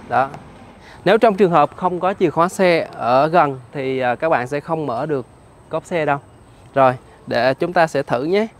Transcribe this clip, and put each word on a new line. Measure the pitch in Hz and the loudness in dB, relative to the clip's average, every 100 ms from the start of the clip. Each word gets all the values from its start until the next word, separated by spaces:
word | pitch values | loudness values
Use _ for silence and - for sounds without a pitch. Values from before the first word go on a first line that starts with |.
| - | -4
Đó. | 120 135 147 - - - - - - 175 | -2 -2 -6 -20 -20 -20 -20 -20 -6 0
Nếu | 214 | 4
trong | 233 196 | 4 4
trường | 185 | 4
hợp | 165 147 - | 4 2 0
không | 180 175 | -4 -2
có | 185 | -4
chìa | 202 175 | 0 0
khóa | 160 175 | 0 -2
xe | - 180 165 - | 0 2 2 -2
ở | - 117 127 156 | -4 0 2 2
gần | 170 147 131 120 | 2 2 -2 -10
thì, | 147 131 131 | -8 -6 -2
à, | 123 120 | -2 -2
các | 160 | 0
bạn | 139 123 | 0 -2
sẽ | 143 | -6
không | 147 160 143 | -6 -6 -4
mở | 117 156 | -6 -4
được | 139 - - - - - | -6 -6 -16 -20 -20 -10
cốp | 160 - | -10 -6
xe | 175 147 | -2 0
đâu. | 139 - - - - - | -2 -4 -20 -20 -20 -6
Rồi, | 135 131 123 - - - | 2 4 2 -6 -20 -6
để | 120 123 | 0 0
chúng | 135 170 | 0 -2
ta | 180 160 | 0 0
sẽ | 139 | 0
thử | - 123 | -2 -4
nhé. | 151 196 220 | 0 -2 -2